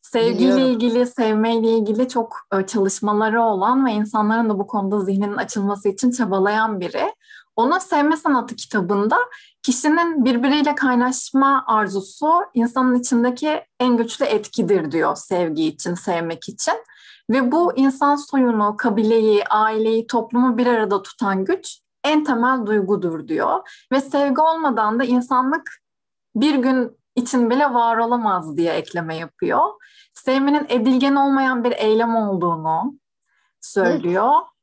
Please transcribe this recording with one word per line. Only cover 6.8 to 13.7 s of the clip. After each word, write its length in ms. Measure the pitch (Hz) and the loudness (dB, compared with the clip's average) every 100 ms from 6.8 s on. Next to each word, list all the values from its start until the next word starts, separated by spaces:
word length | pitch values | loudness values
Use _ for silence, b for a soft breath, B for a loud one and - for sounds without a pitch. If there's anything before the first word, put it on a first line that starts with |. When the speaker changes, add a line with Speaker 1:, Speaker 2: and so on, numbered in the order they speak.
| 175 - 403 - B B B - | -6 -4 -6 -6 B B B -2
Speaker 1:
Onun 240 | 233 359 | 0 0
Sevme 380 | 370 311 294 320 | 0 0 2 0
Sanatı 380 | 330 262 240 - | 0 -2 -2 -12
kitabında 640 | - 220 175 202 208 311 494 B B B | -6 -4 -2 0 2 0 -2 B B B
kişinin 640 | - 247 302 320 339 311 247 | -4 0 2 2 0 0 0
birbiriyle 500 | 240 262 294 285 285 | 2 0 2 0 0
kaynaşma 880 | 269 247 247 262 - 269 269 269 262 | 0 2 0 -2 -2 0 2 2 0
arzusu 640 | 220 208 190 190 - 302 339 392 | 0 0 -4 -8 -4 0 2 0
insanın 460 | 247 233 262 254 247 | -2 -2 0 2 0
içindeki 640 | 247 240 240 247 302 311 - | 0 0 0 0 -4 -4 -8